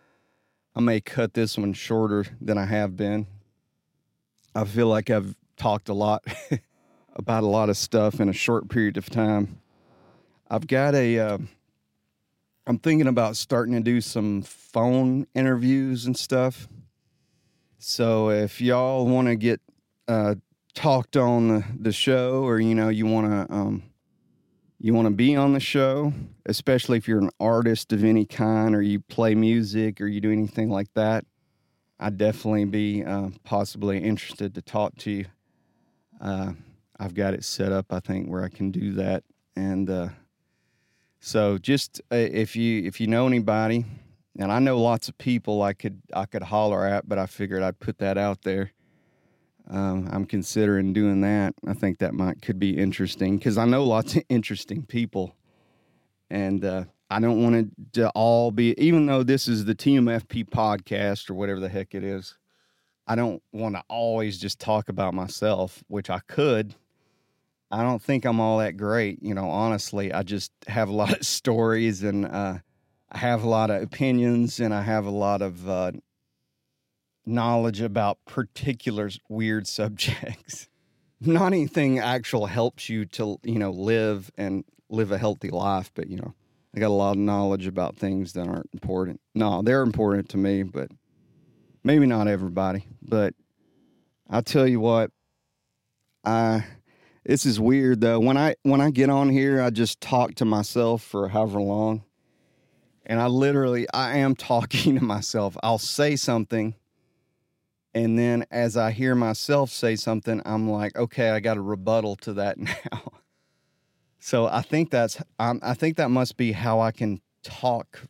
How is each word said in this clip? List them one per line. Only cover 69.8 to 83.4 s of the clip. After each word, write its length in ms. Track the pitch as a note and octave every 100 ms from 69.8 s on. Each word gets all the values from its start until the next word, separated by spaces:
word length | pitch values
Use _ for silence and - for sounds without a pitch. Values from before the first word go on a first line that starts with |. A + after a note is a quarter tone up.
| - G2+ G2
I 100 | F2
just 280 | F#2 G2+ - _ -
have 220 | A2 G2+
a 40 |
lot 200 | G#2 G#2
of 140 | - -
<laughs> 0 |
stories, 760 | - B2+ A2+ A2+ A2+ A2+ F#2
and, 240 | G2+ G2+ G2
uh, 320 | G2 F#2+ F2+ - _ _ _ _
I 80 | -
have 260 | B2 A#2
a 40 | A#2
lot 220 | A2 A2
of 120 | G2+
opinions, 760 | G2 - C3+ B2 A#2+ A#2+ A#2+ -
and 160 | A2+
I 80 | G#2
have 240 | G#2 A2 G2+
a 40 |
lot 300 | G2+ G2+ G2+
of, 260 | G2 F2 F2+
uh, 240 | F#2 F2+ - - _ _ _ _ _ _ _ _ _ _ _ A2
knowledge 540 | A#2 A#2 A#2+ A#2 G2+
about 380 | A2+ G#2+ G#2 -
particular 840 | - - A#2 - C#3+ A#2 B2+ G#2 G2+
s-, 120 | G2 -
weird 380 | A2 A2 G#2+ G2
<laughs> 20 |
subjects. 1000 | - G#2+ G#2 - - - - - - - _ _ _ _ -
Not 320 | D3 E3+ F#3
anything 460 | F#3+ D3 E3 C#3 C3
actual 480 | A2+ B2+ - A#2+ G2+
helps 420 | A2 A#2+ - -
you 160 | A2 G2
to, 320 | - G#2+ F#2+